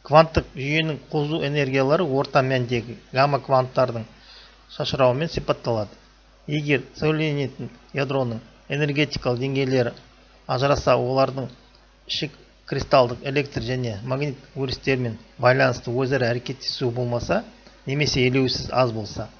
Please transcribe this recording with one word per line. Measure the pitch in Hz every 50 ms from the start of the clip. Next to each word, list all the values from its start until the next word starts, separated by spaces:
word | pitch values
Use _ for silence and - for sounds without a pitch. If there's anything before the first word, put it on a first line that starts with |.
Кванттық | _ - 139 156 165 156 - - - - -
жүйенің | - 131 143 151 160 160 160 147 127 - -
қозу | - 156 147 147 156 165 -
энергиялары | 143 147 147 139 131 131 135 135 135 147 170 185
орта | 143 131 135 139 - - 139
мәндегі | 131 131 135 127 123 117 127 120 110 120 110 - - - -
гамма | 127 135 143 143 135
кванттардың | - - 139 131 127 127 - 139 127 120 117 117 113 - - - - - - - - - - _ - _ -
шашырауымен | - 147 - - 139 135 127 123 135 165 160
сипатталады. | - - - - 147 - - 127 117 110 104 98 - - - - _ _ _ - - _ -
Егер | - 147 156 147 147 143 123 - - -
сәулеленетін | - 160 156 156 151 156 156 147 143 139 127 131 - 120 120 - - - - -
ядроның | 143 139 131 135 135 131 120 113 113 - - - - -
энергетикалық | - 139 143 151 151 139 143 147 - - - - 131 123 120
деңгейлері | 131 135 135 135 139 127 131 127 120 120 - - - - _ _ - _ _ _ _
ажыраса, | - 135 123 139 143 143 - - 147 127
олардың | 123 123 123 131 131 135 131 127 135 123 120 - - - _ _ _ _ _ _ _ _
ішік | - - - 160 151 - - - _ _ _ _
кристалдық | - 143 139 131 - - 135 127 117 123 - -
электр | 139 131 147 135 - - 135
және | 117 117 127 127 127 117 107 98 113
магнит | 131 131 135 147 147 127 - - - -
өрістерімен | 135 135 127 127 - - 143 135 127 123 117 110 - - - -
байланысты | - 123 123 127 135 135 127 120 104 - 123
өзара | 117 127 135 127 139 135 127 113
әрекеттесуі | 120 123 - - 127 - - - - - 135 120 117
болмаса, | 123 123 120 120 120 120 - 175 214 - - - - - - - - _
немесе | 135 135 147 151 120 - - 123
елеусіз | 127 123 135 131 123 - - 127 -
аз | - 123 131 120 110
болса | 110 104 101 - - 107 - -